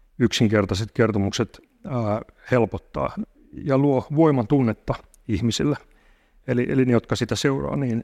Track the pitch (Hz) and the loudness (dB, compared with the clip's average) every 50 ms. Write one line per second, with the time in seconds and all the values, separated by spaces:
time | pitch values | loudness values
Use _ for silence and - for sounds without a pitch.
0 | _ _ _ - 127 110 - - 123 107 110 107 98 92 104 92 113 104 - - | _ _ _ 0 0 0 2 2 2 4 4 2 2 2 -2 -4 -4 -4 0 0
1 | 117 107 104 104 98 98 - - 117 - - - _ _ _ _ - 190 139 120 | 0 2 2 0 -2 -2 -2 -4 -4 -6 -6 -16 _ _ _ _ -10 -8 -6 -4
2 | 113 104 104 113 - - _ _ - - 127 123 113 98 - 95 - _ - 147 | -4 -4 -4 -4 -6 -10 _ _ -6 -2 0 2 2 0 -2 -8 -12 _ -6 -6
3 | - - - 196 220 - _ _ _ _ - - - 151 135 135 139 143 135 127 | -6 -6 -6 -8 -10 -12 _ _ _ _ -16 -10 -4 -2 0 2 2 2 2 0
4 | - - 147 151 165 156 143 131 110 104 147 139 127 110 107 - _ - - - | -2 -2 2 4 4 4 4 2 2 2 2 2 2 2 0 -2 _ -8 -8 -8
5 | - _ _ _ _ - 110 - 117 117 104 - 156 147 147 - - _ _ _ | -8 _ _ _ _ -4 -4 -2 0 -2 -2 0 0 -2 -2 -4 -6 _ _ _
6 | _ _ _ _ _ _ _ _ _ - 123 120 123 - 143 135 131 127 120 113 | _ _ _ _ _ _ _ _ _ -4 -2 -2 0 0 2 2 2 4 4 2
7 | - - 127 - 123 107 113 - - 143 135 139 143 143 - 143 139 123 113 117 | 2 0 -2 -4 -2 -4 -4 -2 -2 -2 -2 -2 -4 -4 -4 -4 -4 -2 -4 -4